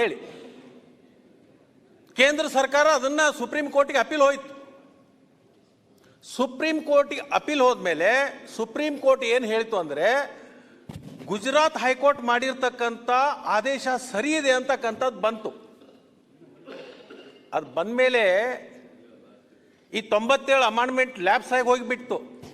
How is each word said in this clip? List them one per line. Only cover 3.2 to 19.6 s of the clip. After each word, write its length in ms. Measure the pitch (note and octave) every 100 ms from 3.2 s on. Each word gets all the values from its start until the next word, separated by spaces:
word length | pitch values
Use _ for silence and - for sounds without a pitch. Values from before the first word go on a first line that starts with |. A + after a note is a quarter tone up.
| G3+ -
ಸುಪ್ರೀಂ 280 | A#3 D4 C#4+
ಕೋರ್ಟ್ಗೆ 240 | C#4 C#4 C#4
ಅಪೀಲ್ 200 | - D4+
ಹೋಯ್ತು. 240 | C#4 C4+ - - - - - _ _ _ _ _ _ _ _ _ _ _ _ _ - -
ಸುಪ್ರೀಂ 420 | B3+ C4 D#4 D#4 C#4+
ಕೋರ್ಟ್ಗೆ 340 | C#4+ C#4+ C#4 - C#4+
ಅಪೀಲ್ 240 | - D4 B3+
ಹೋದ್ಮೇಲೆ 420 | G#3+ F#3 D#3 F#3 C4 C#4 - -
ಸುಪ್ರೀಂ 400 | - A3+ - D4+ C#4
ಕೋರ್ಟ್ 180 | C4+ C4 A#3
ಏನ್ 100 | B3 A3
ಹೇಳ್ತು 260 | A3 A3 G3+
ಅಂದ್ರೆ, 260 | D#3 C#3+ G3 C#4 C4+ - - - - - - - - - -
ಗುಜರಾತ್ 480 | G3+ B3 C#4+ D#4 B3+
ಹೈಕೋರ್ಟ್ 400 | B3+ C4 C#4+ C#4 A#3+
ಮಾಡಿರ್ತಕ್ಕಂಥ 800 | A#3+ C4 B3+ B3 B3 A#3 A#3 A#3+ B3 C#4+ C4 - G#3
ಆದೇಶ 300 | B3+ C4+ C4 B3 -
ಸರಿ 240 | G3+ C#4+ D#4
ಇದೆ 120 | C#4 B3+
ಅಂತಕ್ಕಂಥದ್ದು 680 | B3+ C4 A3+ A3 C4 G3+ G#3+
ಬಂತು. 260 | A3+ - - - - - - _ _ _ _ - - - - - - - - - - - -
ಅದು 120 | C#3+ C#3
ಬಂದ್ಮೇಲೆ 460 | G3 B3 B3+ B3 G3 F#3 B3 B3 - - - - - - - - _ _